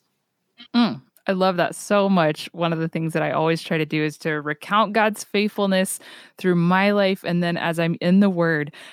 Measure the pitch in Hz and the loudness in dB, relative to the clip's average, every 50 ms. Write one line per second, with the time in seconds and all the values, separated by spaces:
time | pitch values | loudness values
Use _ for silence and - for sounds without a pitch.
0 | _ _ _ _ _ _ _ _ _ _ _ - - - - 240 240 196 131 139 | _ _ _ _ _ _ _ _ _ _ _ -20 -16 -2 0 2 2 2 0 -4
1 | - _ _ _ _ - 196 185 185 190 185 175 165 - - - - - 208 202 | -12 _ _ _ _ -4 -2 2 2 0 2 2 0 -2 -2 -8 -4 0 2 2
2 | 196 196 196 180 160 151 151 - - - - 175 170 170 165 160 160 165 - 170 | 4 4 4 4 4 2 0 -2 -8 -12 -8 -6 -4 -2 -2 -2 -4 -4 -4 -4
3 | 165 160 156 165 151 151 139 156 156 160 165 160 - - 175 160 156 151 156 156 | -4 -2 -2 -2 -2 -2 -2 0 0 0 0 -2 -2 -4 -4 -2 -2 -2 -2 -2
4 | 151 156 147 - - 160 156 151 143 147 151 - - - 196 208 220 196 208 226 | -2 -4 -4 -6 -6 -6 -6 -4 -6 -6 -8 -8 -6 -2 0 0 0 0 0 0
5 | 214 220 208 - - - - 202 208 214 - - 202 196 190 190 190 190 - - | 0 0 0 -4 -8 -4 -2 -2 -2 0 -2 -2 0 2 2 2 0 0 -4 -8
6 | - - - - - - _ - - 185 180 175 170 170 180 185 196 202 208 208 | -12 -18 -20 -20 -20 -20 _ -4 0 0 2 2 2 4 4 4 4 2 2 2
7 | 202 190 190 - - - 175 175 175 175 170 - - 170 170 165 170 165 170 - | 2 0 0 -2 -2 -2 -2 0 0 -2 -2 -2 -2 -2 -2 0 -2 -2 -2 -2
8 | - 175 180 196 208 202 185 170 170 165 165 151 147 143 - - - - | 0 4 4 6 4 4 2 2 0 0 0 0 -2 -6 -8 -14 -20 -20